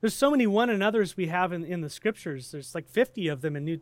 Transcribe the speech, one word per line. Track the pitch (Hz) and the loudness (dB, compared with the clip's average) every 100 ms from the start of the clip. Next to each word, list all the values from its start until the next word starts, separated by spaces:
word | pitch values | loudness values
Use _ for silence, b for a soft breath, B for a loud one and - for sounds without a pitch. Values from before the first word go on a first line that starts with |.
There's | 220 | 0
so | - 277 | 2 4
many | 285 226 | 4 4
one | 202 240 | 4 2
another's | 208 202 220 190 - | 2 2 2 0 0
we | 175 | -2
have | 175 180 | 0 0
in, | 175 | -2
in | 170 175 | -6 -6
the | 156 | -6
scriptures. | - 214 214 - 139 127 | -4 -4 -4 -8 -10 -10
There's | 147 139 | -14 -10
like | 170 139 | -10 -4
fifty | - 254 - 170 | 0 0 0 -2
of | 143 | -2
them | 156 | -4
in | 147 | -4
New, | 151 165 | -4 -6